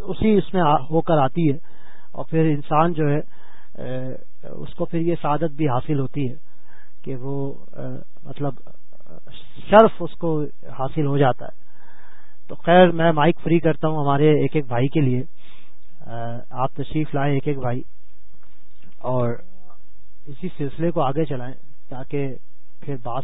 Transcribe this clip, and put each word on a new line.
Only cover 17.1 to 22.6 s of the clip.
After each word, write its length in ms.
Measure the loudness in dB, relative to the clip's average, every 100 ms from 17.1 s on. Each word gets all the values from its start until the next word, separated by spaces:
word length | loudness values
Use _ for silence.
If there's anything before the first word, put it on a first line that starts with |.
لائیں 200 | 0 2
ایک 140 | 2 0
ایک 100 | 0
بھائی، 240 | 0 0 -2 -2 -2 -2 -2 -2 -2 -2 -2 -2 -2 -2
اور 360 | -2 0 0 0 -2 -2 -2 -2 -2 -2 -2 -2 -2
اسی 220 | -2 -2 -2
سلسلے 320 | -2 0 0
کو 100 | 0
آگے 240 | 0 0
چلائیں 300 | 0 -2 -2 -2 -2 -2 -2
تاکہ 460 | -2 -2 0 0 -2 -2 -2